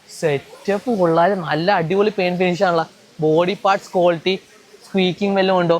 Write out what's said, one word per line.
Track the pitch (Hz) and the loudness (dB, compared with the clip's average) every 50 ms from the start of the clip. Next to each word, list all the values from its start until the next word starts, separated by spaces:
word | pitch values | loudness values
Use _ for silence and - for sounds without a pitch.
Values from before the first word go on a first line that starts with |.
| _ - - - | _ -20 -10 -4
സെറ്റപ്പ് | - 156 143 139 - - - - - - 196 202 - 254 240 196 | -2 -2 -2 -2 -4 -10 -20 -10 -6 -4 -4 -4 -2 -4 -2 0
കൊള്ളാതെ | 180 170 165 165 170 185 208 190 165 | 2 2 2 2 2 2 0 -2 -4
നല്ല | 147 151 156 165 185 202 185 | -4 -4 -2 0 0 0 0
അടിപൊളി | 165 156 185 196 202 214 208 - | 0 0 0 0 0 0 0 -2
പെയിന്റ് | 185 180 180 175 185 | -2 -2 0 0 0
ഫിനിഷ് | 180 175 160 202 185 | 0 0 0 0 0
ആണല്ലോ. | 170 165 160 - - - - - _ - 156 | 0 0 -2 -4 -8 -20 -20 -20 _ -4 -2
ബോഡി | 156 156 160 175 185 202 190 - | 0 2 2 2 0 -2 -2 0
പാർട്സ് | 196 196 196 - - - | 0 0 -2 -4 -4 -2
ക്വാളിറ്റി, | 190 175 175 175 165 - 185 190 185 - - - - - _ - - - | 0 2 2 2 0 -2 -2 -4 -4 -6 -12 -20 -20 -20 _ -20 -20 -14
സ്ക്വീക്കിംഗ് | - - 190 185 185 175 - 202 202 196 196 | -6 -2 -2 0 0 -2 -2 -4 -2 0 0
വല്ലതും | 190 190 190 180 175 | 0 2 0 0 2
ഉണ്ടോ? | 165 165 165 | 2 0 0